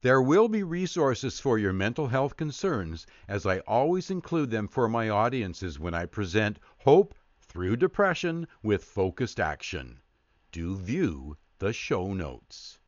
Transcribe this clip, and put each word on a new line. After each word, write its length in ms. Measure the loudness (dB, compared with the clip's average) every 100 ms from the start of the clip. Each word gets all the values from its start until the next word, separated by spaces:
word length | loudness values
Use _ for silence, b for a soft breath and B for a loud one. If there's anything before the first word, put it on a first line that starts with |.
There 220 | 6 4
will 260 | 6 6 4
be 140 | 2
resources 760 | -2 -2 -2 2 2 2 -4 -4
for 200 | 0 2
your 140 | 2
mental 320 | 0 -2 -2 -2
health 300 | 0 0 -2
concerns, 680 | -8 -2 -2 -2 -4 -10 -14 b b
as 160 | -4
I 140 | 0 -2
always 500 | 0 0 2 0 -2
include 400 | -8 -2 -2 0
them 180 | -2 -2
for 200 | 0 0
my 220 | 2 0
audiences 680 | 2 2 0 -4 -6 -8 -6
when 160 | -4
I 120 | -4 -4
present 520 | -6 0 2 0 -2 b b
Hope 360 | 6 6 6 -2 _ _
Through 360 | _ -6 -2 2
Depression 680 | 0 2 0 2 -2 -4 -8 b
with 220 | 0 0
Focused 560 | 0 -2 -2 0 -4 -2
Action. 600 | -4 -4 -8 -10 -10 -18 _ _ _ _ _
Do 240 | -8 -6 -6
view 600 | -4 -2 -2 -2 -12 -16 _ _
the 120 | -4
show 400 | -4 -4 -2 -2
notes. 680 | -4 -6 -10 _ -20 -20 -20